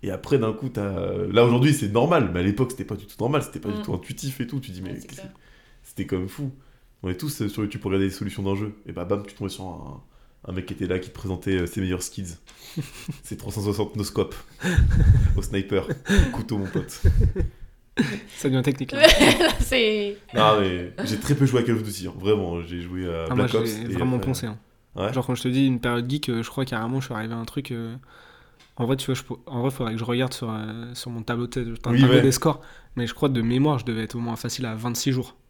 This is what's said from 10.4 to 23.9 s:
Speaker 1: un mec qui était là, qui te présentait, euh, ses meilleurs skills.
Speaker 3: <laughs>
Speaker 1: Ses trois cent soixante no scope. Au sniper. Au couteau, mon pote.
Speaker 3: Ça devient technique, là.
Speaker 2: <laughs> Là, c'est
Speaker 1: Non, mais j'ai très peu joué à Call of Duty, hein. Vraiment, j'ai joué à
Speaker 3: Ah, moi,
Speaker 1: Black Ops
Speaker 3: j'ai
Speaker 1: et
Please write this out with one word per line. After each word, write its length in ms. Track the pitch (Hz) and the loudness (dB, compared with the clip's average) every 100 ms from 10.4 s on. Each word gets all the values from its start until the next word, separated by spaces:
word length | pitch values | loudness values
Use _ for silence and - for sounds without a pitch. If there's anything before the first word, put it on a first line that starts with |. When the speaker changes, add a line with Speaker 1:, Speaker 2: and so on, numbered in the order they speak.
| - | -10
Speaker 1:
un 40 | |
mec 140 | 90 90 | -8 -8
qui 80 | |
était 120 | 90 92 | -6 -2
là, 120 | 92 | -2
qui 100 | - | -4
te 60 | - | -12
présentait, 360 | 98 90 101 92 | -6 -4 0 0
euh, 40 | 85 | 0
ses 140 | - | -2
meilleurs 220 | 92 90 | -2 -2
skills. 320 | - - 92 85 - - - - | -4 -8 -10 -12 -18 -20 -12 -10
Speaker 3:
<laughs> 480 | 143 - - 151 | -10 -12 -12 -12
Speaker 1:
Ses 140 | - 107 | -12 -10
trois 140 | - | -8
cent 80 | 101 | -4
soixante 340 | 101 101 104 107 | -2 -2 -2 -2
no 80 | |
scope. 320 | 101 - 95 - - - - 175 - - - - - 95 | -4 -2 -2 -4 -18 -6 0 4 4 6 8 8 6 4
Au 40 | |
sniper. 460 | 101 101 98 98 92 | 2 -2 0 -2 0
Au 420 | 123 - 196 147 | -6 2 4 6
couteau, 260 | 120 107 107 | 2 -4 -2
mon 80 | 95 | -2
pote. 340 | - - - - - - 190 - - - - _ - - 202 - - | -4 -6 4 4 6 4 4 -4 -4 -20 -20 _ -2 0 -2 -12 -4
Speaker 3:
Ça 120 | 143 | 0
devient 120 | 131 | 2
technique, 300 | 131 135 - | 2 0 -4
là. 100 | 277 | 6
Speaker 2:
<laughs> 60 | 311 | 6
Là, 420 | - 277 - 320 - | 8 6 6 2 2
c'est 560 | - 262 220 214 202 202 - | 0 2 2 0 -2 -6 -6
Speaker 1:
Non, 260 | - 107 107 | 4 6 6
mais 320 | 95 90 87 - 101 | 2 0 -6 -6 -4
j'ai 120 | 107 | -4
très 160 | 117 | 0
peu 120 | 143 135 | 4 4
joué 160 | 127 | 4
à 20 | |
Call 120 | 120 113 | 2 0
of 80 | |
Duty, 240 | 104 98 90 | -2 -8 -10
hein. 60 | 82 | -4
Vraiment, 420 | 95 107 92 85 | 2 2 2 -4
j'ai 200 | 82 87 | -6 -8
joué 260 | 87 90 90 | -6 -6 -4
à 180 | 82 82 | -4 -2
Speaker 3:
Ah, 60 | 127 | 0
moi, 100 | - | 2
Speaker 1:
Black 80 | 113 | 2
Ops 140 | 113 | 0
Speaker 3:
j'ai 140 | 107 | -4
Speaker 1:
et 100 | 117 | -4